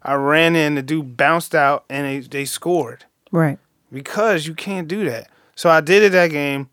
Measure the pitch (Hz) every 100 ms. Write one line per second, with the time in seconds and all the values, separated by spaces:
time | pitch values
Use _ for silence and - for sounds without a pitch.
0 | - 139 139 156 165 165 151 143 131 156
1 | 131 120 143 170 - 160 139 143 _ 139
2 | 139 139 123 143 139 - 170 175 117 120
3 | _ _ _ 170 156 - _ _ _ 131
4 | 135 208 220 175 151 160 196 190 156 202
5 | 170 113 - _ _ - 175 160 151 196
6 | 208 185 170 147 143 139 131